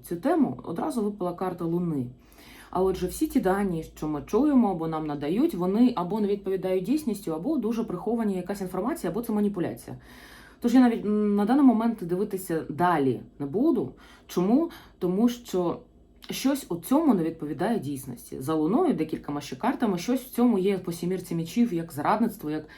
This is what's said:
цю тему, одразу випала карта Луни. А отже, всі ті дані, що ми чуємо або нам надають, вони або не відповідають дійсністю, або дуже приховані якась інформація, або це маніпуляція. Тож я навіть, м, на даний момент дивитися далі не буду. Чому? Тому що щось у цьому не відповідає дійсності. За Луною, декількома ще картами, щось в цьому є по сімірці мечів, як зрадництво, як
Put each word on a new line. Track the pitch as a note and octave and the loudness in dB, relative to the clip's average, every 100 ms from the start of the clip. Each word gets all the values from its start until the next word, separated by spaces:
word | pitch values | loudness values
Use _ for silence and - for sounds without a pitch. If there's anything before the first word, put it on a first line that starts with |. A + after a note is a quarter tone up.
цю | - E3+ | -8 -4
тему, | C#4 F4 B3+ B2+ | 0 2 2 -2
одразу | - E3+ D#4 B3+ | -8 -6 -4 -2
випала | G#3 G#3 F3+ | -2 -2 -4
карта | E3+ F#3 F3 E3 | -4 -4 -4 -2
Луни. | F3 E3+ C#3+ B2 - - - - - - | -2 -2 -2 -4 -10 -20 -20 -20 -20 -6
А | F3+ | 0
отже, | F#3+ F#3 F3+ | 0 0 -4
всі | - D#4 | -2 0
ті | B3+ | 2
дані, | F#3 G3 G3+ D#3+ | 2 2 0 -4
що | D#3+ - D#3 | -6 -8 -6
ми | D3 C3 | -6 0
чуємо | G#3 D4+ C4 G#3 | 2 4 6 4
або | E3+ E3 | 2 -2
нам | D#3 D#3 | -4 -4
надають, | D3 C#3+ G3+ E4 F3+ | -4 -2 2 0 0
вони | F3+ G#3 B3 G3+ | 0 4 4 2
або | F3 G#3+ | -2 -2
не | G3+ | 0
відповідають | G3+ F#3+ F#3+ F#3 F#3+ | -2 -2 -4 0 -2
дійсністю, | F3+ D4+ A3+ G3 E3 | 0 -2 -2 -4 -4
або | D#3+ A3 D#4 | -4 -2 -2
дуже | G#3+ A#3 | 0 -2
приховані | A3+ E3+ - A#3 G#3+ F#3 | -4 -4 -2 -2 0 -2
якась | F3+ G3+ | -4 -6
інформація, | F3+ F#3 A#3+ E4+ E3+ | -6 -4 -4 -2 -4
або | F#3+ | -4
це | A#3+ | -2
маніпуляція. | G#3+ G3+ F#3+ D#3 - - B2 - - - - - - | 0 0 0 -4 -6 -12 -16 -16 -20 -20 -20 -20 -4
Тож | A#3+ | 4
я | B3+ | 6
навіть, | B3 G#3+ G3+ | 6 4 0
м, | G#3+ G#3 G3+ | 2 2 2
на | G#3 | 4
даний | C#4 C4 | 6 6
момент | G#3+ A#3 A3 | 6 2 -2
дивитися | E3 F3+ G#3 F#3+ - D#3+ - | -2 -2 -2 -4 -4 -4 -4
далі | D3+ F3 D#3+ C3+ G#2 - - | 0 2 4 2 0 -6 -10
не | C#3+ | -4
буду. | F3+ D#4 A#3 B2+ - - - - | 0 2 2 -2 -8 -20 -20 -6
Чому? | F3+ F#3+ C4 E4+ - - - | 0 4 4 2 -6 -20 -6
Тому | F3 F#3+ A#3+ | -2 2 2
що | - - F#3 E3+ - - - - - - | 0 -4 -2 0 -4 -10 -20 -20 -16 -10
щось | G3+ C4+ C#4+ - | -2 0 0 -4
у | E3+ | -6
цьому | - C#4 D#4+ | 2 4 4
не | G3 | 4
відповідає | E3 - D3 D3 G3+ G#3 | 2 -4 -6 -4 -2 -2
дійсності. | C#3 C3+ - - - - | -4 -8 -10 -14 -12 -8
За | C3 D#3+ | -2 0
Луною, | D#3 C4 F4 | 2 2 2
декількома | E3 D#3 - - C#3+ | 0 -2 -6 -6 -8
ще | - C3 | -8 -4
картами, | A#3 - G#3+ F3 | -2 0 0 0
щось | B3 B3 | 0 -2
в | - | -2
цьому | - B3 G3 | 2 4 4
є | F#3+ F#3+ | 2 0
по | F3 | -4
сімірці | E3+ F3 F#3 - E3 | -6 -4 -4 -4 -6
мечів, | E3 A#3 A3+ | -2 0 2
як | E3+ E3 | 0 -6
зрадництво, | C3 D#3 G#3+ A3+ - D3+ | -2 0 2 0 -2 -6
як | D#3 D#3 | -6 -8